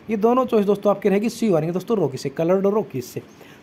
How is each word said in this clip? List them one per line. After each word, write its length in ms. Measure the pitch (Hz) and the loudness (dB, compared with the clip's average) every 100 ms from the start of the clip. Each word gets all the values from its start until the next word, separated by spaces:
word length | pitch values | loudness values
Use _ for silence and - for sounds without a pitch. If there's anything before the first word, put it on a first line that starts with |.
| - | -6
ये 80 | 214 | 0
दोनों 260 | 226 254 254 | 2 2 2
choice 200 | 220 196 | 2 2
दोस्तों 240 | 202 202 | 2 2
आपके 180 | 196 208 | 2 2
रहेगी 200 | 202 220 | 2 0
सी 180 | - 226 | -2 2
वारेंगे 240 | 160 160 | 2 0
दोस्तों 240 | 180 185 220 | -4 -2 0
रॉकी 200 | 143 127 | 0 -2
से, 100 | 143 | -8
कलर्ड 360 | 151 165 190 196 | -4 0 2 2
और 80 | |
रॉकीज 300 | 208 202 131 | 0 -2 -8
से, 180 | - - - - - - | -8 -12 -14 -20 -20 -20